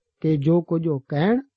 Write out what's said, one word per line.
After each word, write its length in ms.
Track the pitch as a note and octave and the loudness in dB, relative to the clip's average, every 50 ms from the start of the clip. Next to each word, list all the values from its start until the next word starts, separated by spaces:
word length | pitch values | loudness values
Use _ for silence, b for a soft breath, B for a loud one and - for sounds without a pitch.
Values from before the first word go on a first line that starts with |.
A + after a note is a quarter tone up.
| _ _ _ _ | _ _ _ _
ਕਿ 160 | - D#3+ D#3 D3 | -2 0 0 2
ਜੋ 240 | C3+ D#3+ E3+ F3 | 2 2 2 2
ਕੁਝ 260 | E3 - E3+ E3 E3 E3 | 0 0 -4 -2 -2 -2
ਉਹ 120 | D3 C3+ - - | -4 -4 -6 -6
ਕਹਿਣ 320 | D3 C#3+ E3 G#3 A#3+ C4 C#4 _ _ | -4 -2 0 0 0 0 -2 _ _